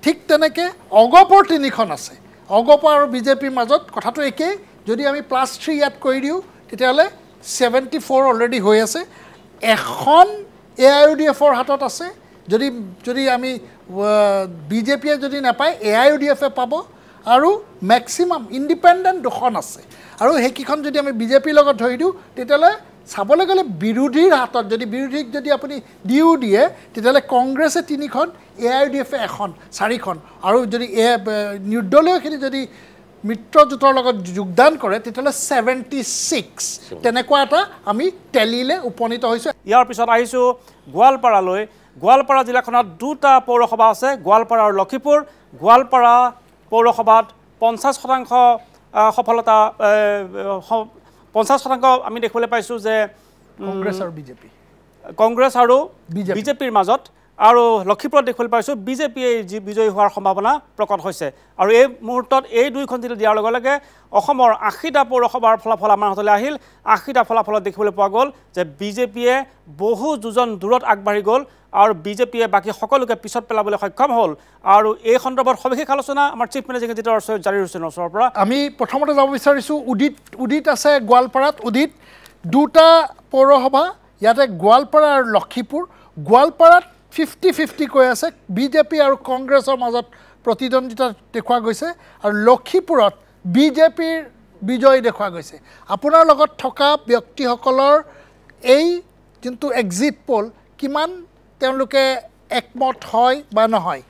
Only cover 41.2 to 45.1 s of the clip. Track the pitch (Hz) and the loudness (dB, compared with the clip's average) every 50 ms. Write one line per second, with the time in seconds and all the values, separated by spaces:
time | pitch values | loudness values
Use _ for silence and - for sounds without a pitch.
41.2 | 226 247 220 202 190 185 185 196 214 208 _ _ _ _ _ 139 127 190 254 269 | 0 2 2 2 0 0 -4 -4 -6 -8 _ _ _ _ _ -6 2 4 4 4
42.2 | 277 269 277 269 254 226 247 254 247 - 233 - 220 196 165 160 226 269 302 262 | 4 2 0 0 0 0 -2 -4 -4 0 -2 -2 -2 -2 -6 -10 -8 -8 -8 -2
43.2 | - 277 269 262 254 254 240 240 240 226 226 226 226 226 214 - - 262 277 247 | 2 4 4 4 2 2 0 2 2 2 2 4 4 4 2 2 -2 -4 -4 -4
44.2 | 160 170 202 220 226 220 233 226 214 208 202 190 190 196 - 262 - 294 | 0 2 2 2 2 2 0 2 2 2 2 0 -2 -4 -4 -8 0 2